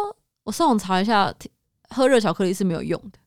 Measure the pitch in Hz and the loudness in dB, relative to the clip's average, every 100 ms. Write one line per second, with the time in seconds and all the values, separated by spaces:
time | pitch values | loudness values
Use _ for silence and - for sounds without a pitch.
0 | 415 - _ _ - - 330 220 - 185 | -2 -8 _ _ -10 0 2 2 0 -2
1 | 202 214 180 - - _ _ _ _ 247 | 2 2 0 -4 -18 _ _ _ _ 0
2 | 262 254 208 165 185 190 190 160 147 175 | 4 4 2 0 -2 0 -2 -2 -4 -6
3 | 208 - | -8 -20